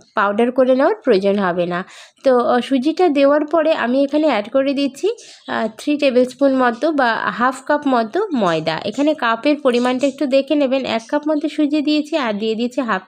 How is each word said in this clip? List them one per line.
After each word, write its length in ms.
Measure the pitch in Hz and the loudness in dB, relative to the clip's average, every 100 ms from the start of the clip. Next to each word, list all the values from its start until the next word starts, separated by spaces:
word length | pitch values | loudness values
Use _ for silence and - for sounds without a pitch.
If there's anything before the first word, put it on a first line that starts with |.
| - - | -8 -2
পাউডার 360 | 202 208 240 | -2 2 0
করে 240 | 254 254 254 | 2 2 4
নেওয়ার 200 | 294 427 | 2 0
প্রয়োজন 440 | - 196 196 202 | 2 2 2 0
হবে 260 | 190 175 175 | 0 -2 -2
না। 200 | 175 185 - - _ | -4 -8 -16 -20 _
তো, 160 | 277 247 | 2 2
আহ, 220 | 240 247 | 2 0
সুজিটা 480 | 240 269 269 311 370 | 0 0 0 2 2
দেওয়ার 360 | 285 277 294 302 | 4 4 2 2
পরে 280 | 339 311 | 0 2
আমি 300 | 302 233 262 | 0 0 0
এখানে 240 | 277 302 311 | 0 0 0
অ্যাড 220 | 226 208 | 0 0
করে 240 | 269 269 | 0 0
দিচ্ছি, 340 | 269 285 277 370 480 - - - | 0 -4 -2 -4 -4 -10 -20 -8
আহ, 200 | 233 220 220 | -4 -4 -6
থ্রি 200 | - 294 | -4 0
টেবিল 280 | 285 240 254 | 2 2 0
স্পুন 300 | - 277 262 | 2 0 2
মতো 360 | 247 233 302 | 0 0 -2
বা 220 | 294 247 | 0 0
হাফ 500 | 220 - 190 247 262 - | 0 -4 -2 -2 -2 -2
কাপ 220 | 294 285 | -2 0
মতো 400 | 247 226 330 427 | 0 0 -4 -2
ময়দা। 480 | 277 190 160 160 156 - | 0 0 0 -2 -4 -6
এখানে 280 | 214 294 | -2 -2
কাপের 420 | 302 240 226 294 294 | 0 -2 0 0 0
পরিমাণটা 440 | 277 240 247 254 277 | 0 0 0 0 -2
একটু 180 | 262 302 | -2 0
দেখে 300 | 269 269 302 | 0 2 0
নেবেন, 300 | 269 269 240 | 0 -2 -2
এক 160 | 226 226 | -6 -4
কাপ 200 | 294 294 | -4 -2
মতো 220 | 302 302 | -2 -2
সুজি 320 | - 302 302 | -2 0 0
দিয়েছি 360 | 285 302 294 320 | 0 -2 -2 -4
আর 160 | 247 | -4
দিয়ে 220 | 208 220 220 | -4 -4 -2
দিয়েছি 260 | 240 247 | -4 -4
হাফ 200 | 240 190 | -4 -4